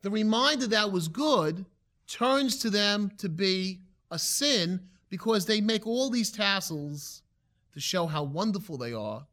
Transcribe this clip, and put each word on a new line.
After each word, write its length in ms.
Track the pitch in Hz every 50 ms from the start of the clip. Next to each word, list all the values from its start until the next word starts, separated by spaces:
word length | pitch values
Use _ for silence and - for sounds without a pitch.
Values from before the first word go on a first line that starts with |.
| _
The 80 | 196
reminder 560 | 202 220 214 214 220 226 262 285 302 277 262 226
that 240 | 220 214 214 208
was 160 | 196 180 165 160
good 580 | 160 - 294 311 285 220 160 156 160 180 190 - _ _ _ _ _ _ _ -
turns 500 | - - 233 254 269 269 277 262 214 -
to 120 | - 226
them 420 | 196 208 208 208 202 208 208 196 208 -
to 120 | - 190
be 500 | 160 160 196 190 190 190 185 190 190 180 - - _ _ _ _
a 80 | - 160
sin 640 | - - - - 285 285 277 220 175 170 180 185 - - _ _ _ _
because 360 | - 180 - 226 226 208 175
they 160 | 185 220 214
make 260 | 208 214 226 214 214 220
all 220 | 233 247 262 269
these 220 | 233 240 226 202
tassels 920 | - - 214 202 196 196 185 - 165 151 147 147 147 147 143 - - - _ _ _ _ _ _ _ _ _ _ _
to 60 | 143
show 280 | 139 - - 185 170 165
how 160 | 156 156 147
wonderful 540 | 139 139 160 196 220 202 196 214 - 165 131
they 160 | 123 120 117
are 320 | 110 107 107 107 113 143 _